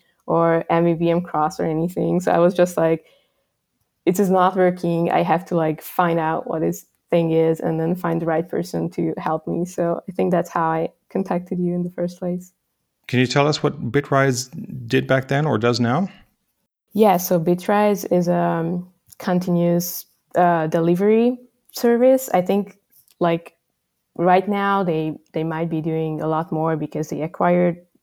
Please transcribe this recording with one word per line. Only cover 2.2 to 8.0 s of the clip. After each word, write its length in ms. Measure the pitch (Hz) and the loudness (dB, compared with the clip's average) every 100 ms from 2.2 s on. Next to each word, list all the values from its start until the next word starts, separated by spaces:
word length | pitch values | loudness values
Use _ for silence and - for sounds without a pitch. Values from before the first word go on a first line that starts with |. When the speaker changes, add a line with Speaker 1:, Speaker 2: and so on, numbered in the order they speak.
Speaker 1:
So 100 | 180 | 0
I 80 | 175 | 2
was 160 | 175 | 2
just 220 | 185 175 180 | 2 0 2
like, 300 | 165 160 - _ _ _ _ _ _ _ _ _ | 0 0 -6 _ _ _ _ _ _ _ _ _
"It 160 | - 185 | -2 0
is 100 | 196 | 2
not 260 | 185 185 190 | 2 2 2
working. 540 | 185 180 175 165 170 | 2 2 -2 0 0
I 120 | - | 0
have 220 | 170 160 180 | 0 -2 -2
to, 100 | 175 | -2
like, 240 | 160 156 | -2 -4
find 360 | - - 175 170 | -6 -2 0 0
out 260 | 156 160 240 | 0 -2 -4
what 140 | 160 | -4
this 260 | 170 175 - _ _ | -2 -4 -10 _ _
thing 220 | 175 165 | 0 2
is 280 | 160 160 160 | 2 2 2
and 200 | - 160 | -2 -2
then 140 | 165 | -2
find 280 | 180 | -2